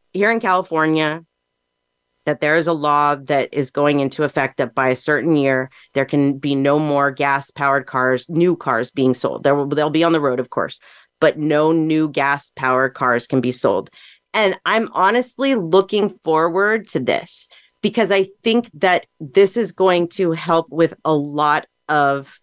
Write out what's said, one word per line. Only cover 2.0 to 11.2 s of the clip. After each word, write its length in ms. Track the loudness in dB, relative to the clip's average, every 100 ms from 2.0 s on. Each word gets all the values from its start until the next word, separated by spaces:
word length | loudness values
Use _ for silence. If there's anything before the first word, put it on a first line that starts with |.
| _ _
that 160 | -6 -2
there 160 | 0 0
is 120 | 0
a 40 |
law 440 | 0 0 2 2 0
that 360 | -2 -2 -2
is 200 | -4 -4
going 260 | 0 0 2
into 240 | 0 -2
effect 340 | -4 -2 -2 -2
that 180 | -4
by 140 | 0 0
a 80 | 0
certain 380 | -2 0 2
year, 360 | 2 2 0 -4 -12 -8
there 100 | -4
can 340 | -2 0 0 0
be 160 | -2
no 240 | 0 0 0
more 320 | 0 0 0
gas-powered 760 | -2 -2 -2 -4 -2 0 0 -2
cars, 420 | -2 0 0 -2
new 260 | 0 0
cars 380 | 0 -2 -2 -2
being 200 | 0 0
sold. 300 | 0 -2 0
There 140 | 0 2
will, 100 | 0
they'll 240 | -2 0
be 140 | 2
on 80 | 2
the 80 | 2
road, 180 | 0 -2
of 120 | -4
course, 280 | -4 -6 -8 -20 -20 _ 0